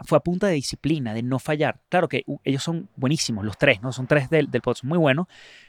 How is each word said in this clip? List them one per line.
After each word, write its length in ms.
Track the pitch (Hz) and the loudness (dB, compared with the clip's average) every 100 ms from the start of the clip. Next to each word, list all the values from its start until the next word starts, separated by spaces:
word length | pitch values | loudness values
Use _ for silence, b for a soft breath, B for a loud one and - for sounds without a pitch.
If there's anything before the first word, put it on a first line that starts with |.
fue 140 | - 151 | 0 2
a 20 | |
punta 260 | 175 180 208 | 2 -2 0
de 80 | |
disciplina, 600 | 156 - - 143 160 117 | 0 -4 -4 -2 -2 -2
de 80 | 113 | -4
no 160 | 123 131 | -2 -2
fallar. 400 | - 151 143 - - | -2 0 0 -2 -2
Claro 200 | 180 165 | 0 0
que, 140 | 135 - | -2 -4
uh, 120 | - | -6
ellos 180 | - 135 | -2 -2
son 260 | - 170 - - | -2 -6 -8 -2
buenísimos, 480 | 127 160 - 107 | 0 0 -2 -4
los 140 | 104 - | -4 0
tres, 240 | 143 104 | 2 2
¿no? 100 | 127 | 0
Son 140 | 127 127 | -4 2
tres 240 | 147 127 | 2 2
del, 200 | 160 139 | 0 2
del 120 | 127 | 0
podcast, 220 | - 117 | -2 -2
muy 140 | 127 175 | 0 2
buenos, 280 | 151 139 180 B B B | 4 2 -2 B B B